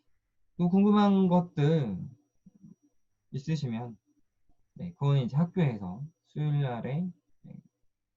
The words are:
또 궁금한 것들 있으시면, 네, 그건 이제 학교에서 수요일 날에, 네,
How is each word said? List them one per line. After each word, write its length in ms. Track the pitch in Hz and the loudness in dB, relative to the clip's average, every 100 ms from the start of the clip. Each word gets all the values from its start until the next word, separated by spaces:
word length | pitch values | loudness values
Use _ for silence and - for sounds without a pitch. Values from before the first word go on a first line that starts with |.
| _ _ _ _ _ - | _ _ _ _ _ -2
또 120 | 175 | 2
궁금한 580 | 190 202 208 202 196 185 | 4 4 6 6 4 4
것들 720 | 175 175 - 143 160 113 90 - - _ _ _ _ - - _ _ _ _ _ | 2 0 2 2 2 0 -6 -10 -16 _ _ _ _ -20 -20 _ _ _ _ _
있으시면, 640 | 139 160 156 131 113 120 107 _ _ _ _ _ _ _ | -10 -6 -6 -4 -8 -10 -16 _ _ _ _ _ _ _
네, 180 | - 87 | -14 -12
그건 240 | - 143 139 | -4 0 0
이제 160 | 117 139 | 0 -2
학교에서 640 | 170 185 147 107 92 101 151 _ _ | -2 0 -2 -2 -8 -10 -14 _ _
수요일 340 | 147 151 147 | -6 -2 -2
날에, 460 | 135 117 117 147 185 - _ _ | -2 -4 -6 -6 -6 -10 _ _
네, 100 | - - - _ _ _ _ | -20 -20 -20 _ _ _ _